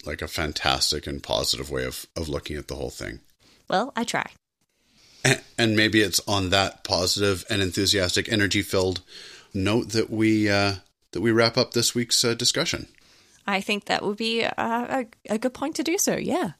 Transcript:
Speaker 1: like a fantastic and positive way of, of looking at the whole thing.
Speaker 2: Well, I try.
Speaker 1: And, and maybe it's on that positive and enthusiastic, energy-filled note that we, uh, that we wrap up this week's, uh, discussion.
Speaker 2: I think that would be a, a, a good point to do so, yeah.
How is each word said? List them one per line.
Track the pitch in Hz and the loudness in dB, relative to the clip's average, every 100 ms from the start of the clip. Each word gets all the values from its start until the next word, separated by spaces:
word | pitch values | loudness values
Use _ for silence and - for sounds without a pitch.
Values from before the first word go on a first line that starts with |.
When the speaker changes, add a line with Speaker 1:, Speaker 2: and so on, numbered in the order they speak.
| 73 | -10
Speaker 1:
like | 78 | -8
a | 80 | -6
fantastic | - 78 - 73 65 - 73 76 | -4 -4 0 0 2 0 -2 -4
and | 71 | -8
positive | - 57 65 60 67 | -2 -2 0 -2 -4
way | 65 | -4
of, | 64 - - - | -4 -8 -10 -8
of | 78 | -6
looking | 71 - 73 | -6 -6 -10
at | 69 | -8
the | 69 | -8
whole | 65 | -8
thing. | - 50 - - _ _ _ - | -8 -10 -12 -16 _ _ _ -4
Speaker 2:
Well, | 185 262 | -2 -2
I | - | -4
try. | 226 - - - _ _ _ _ _ _ _ - | -4 -4 -6 -10 _ _ _ _ _ _ _ 0
Speaker 1:
And, | 139 - - - | 2 2 0 0
and | 113 107 | 4 4
maybe | 110 107 | 6 6
it's | 98 - - | 4 2 0
on | 101 92 | 0 4
that | 98 95 - | 4 4 -2
positive | - 92 90 101 101 90 - | -2 0 2 2 2 0 -2
and | 104 | 0
enthusiastic, | 92 104 98 101 90 - 87 | 0 2 2 2 2 0 0
energy-filled | - 101 104 - 98 92 87 - - - - - | 0 2 0 0 2 2 0 -8 -20 -20 -20 -8
note | 98 98 117 107 | -2 0 0 0
that | 110 - | -2 -2
we, | 110 110 107 104 | 2 2 4 4
uh, | 101 101 92 - _ _ | 4 2 -2 -10 _ _
that | 85 | -2
we | 113 | 2
wrap | 113 113 127 | 4 4 2
up | 117 | 0
this | 120 113 | 0 0
week's, | 123 120 - | 0 0 2
uh, | 120 | 2
discussion. | 117 120 - - - - _ _ _ _ _ - | 0 0 0 -2 -4 -8 _ _ _ _ _ -4
Speaker 2:
I | 196 | -4
think | 196 202 | -2 -4
that | - - | -2 -2
would | 185 208 | -2 -2
be | 226 226 | -2 0
a, | - - | -2 -2
a, | 226 233 240 269 226 _ - | -2 -2 -2 -4 -6 _ -6
a | 214 | -2
good | 254 | -2
point | - 277 320 | -4 -6 -4
to | |
do | 311 370 | -2 0
so, | - 156 | 0 0
yeah. | 185 320 269 | -2 -2 -2